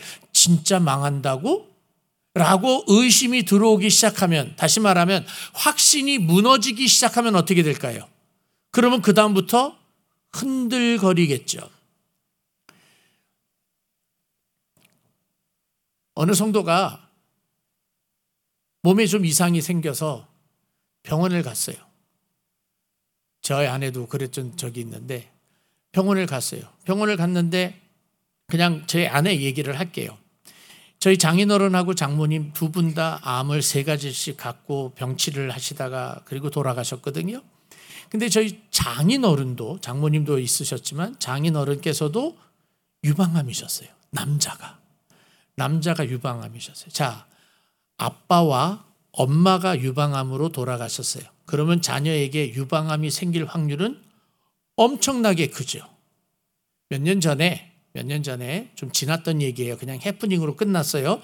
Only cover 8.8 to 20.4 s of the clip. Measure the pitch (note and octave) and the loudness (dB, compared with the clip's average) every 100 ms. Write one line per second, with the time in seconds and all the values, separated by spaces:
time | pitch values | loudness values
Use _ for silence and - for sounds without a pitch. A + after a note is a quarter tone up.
8.8 | B3 B3 G3 G3 G#3+ F#3+ F#3 A#3 C#4+ - | 4 4 4 4 4 2 2 2 2 -4
9.8 | _ _ _ _ _ - C4+ C4 A#3+ B3 | _ _ _ _ _ -8 -4 -2 -2 0
10.8 | A#3+ A#3 F#3+ F3 D#3+ C3 - - - _ | 2 4 4 4 2 0 -4 -10 -10 _
11.8 | _ _ _ _ _ _ _ _ _ _ | _ _ _ _ _ _ _ _ _ _
12.8 | _ _ _ _ _ _ _ _ _ _ | _ _ _ _ _ _ _ _ _ _
13.8 | _ _ _ _ _ _ _ _ _ _ | _ _ _ _ _ _ _ _ _ _
14.8 | _ _ _ _ _ _ _ _ _ _ | _ _ _ _ _ _ _ _ _ _
15.8 | _ _ _ - E3 F#3+ A3 G#3 E3+ E3+ | _ _ _ -2 2 2 2 0 2 0
16.8 | F3 - _ _ _ _ _ _ _ _ | 0 -6 _ _ _ _ _ _ _ _
17.8 | _ _ _ _ _ _ _ _ _ _ | _ _ _ _ _ _ _ _ _ _
18.8 | F3 G3 G#3 G#3 E3+ D3 F3 E3+ D3+ F3 | 2 4 4 2 0 2 2 2 0 -4
19.8 | D3+ C3+ D#3 A#2+ - _ | -4 -4 -6 -6 -12 _